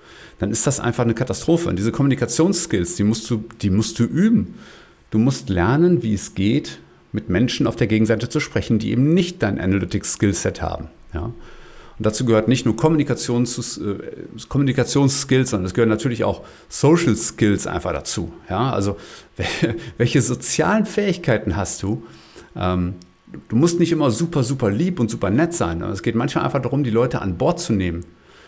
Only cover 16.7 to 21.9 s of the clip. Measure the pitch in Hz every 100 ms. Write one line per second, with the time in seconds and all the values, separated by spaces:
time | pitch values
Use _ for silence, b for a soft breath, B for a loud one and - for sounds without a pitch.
16.7 | - 139 170 135 104 - - 107 98 92
17.7 | 85 92 73 - - 80 - - 92 131
18.7 | 101 101 98 B B B - - - 170
19.7 | 170 B - 120 139 113 127 - - 165
20.7 | 214 208 - 202 180 - 107 - 90 92
21.7 | - 95